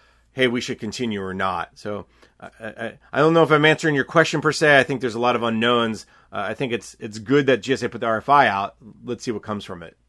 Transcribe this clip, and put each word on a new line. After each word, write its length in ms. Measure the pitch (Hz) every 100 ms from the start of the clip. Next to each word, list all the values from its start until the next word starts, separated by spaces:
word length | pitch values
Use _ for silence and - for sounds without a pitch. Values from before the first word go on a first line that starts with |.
| _ _ _
"Hey, 160 | - 127
we 140 | 120
should 180 | - 120
continue 420 | 110 - 120 104
or 140 | 95 95
not." 420 | 95 87 82 _
So 300 | 104 101 - _ _ _
I, 100 | - _
I, 380 | 113 - 117 - _
I 40 | -
don't 140 | 156
know 100 | 165
if 80 | 160
I'm 140 | 151 156
answering 280 | 151 160
your 120 | 143 127
question 360 | 170 160 160
per 100 | 151
se. 280 | - 151 139
I 40 |
think 160 | 123 131
there's 160 | 123 110
a 40 |
lot 160 | 120 120
of 80 |
unknowns. 640 | 117 113 120 120 113 104 - _ _
Uh, 140 | 104 98
I 60 |
think 180 | 110 139
it's, 240 | 113 - -
it's 220 | 113 107
good 280 | 107 143 135
that 140 | 120
G 120 | 113
S 100 | 127
A 60 | 120
put 100 | 113
the 80 | 117
R 100 | 110
F 120 | -
I 180 | 143 120
out. 300 | 98 98 _ 107 -
Let's 220 | 120 117 -
see 60 |
what 120 | 104
comes 220 | - 104 -
from 180 | 90
it. 140 | 85 _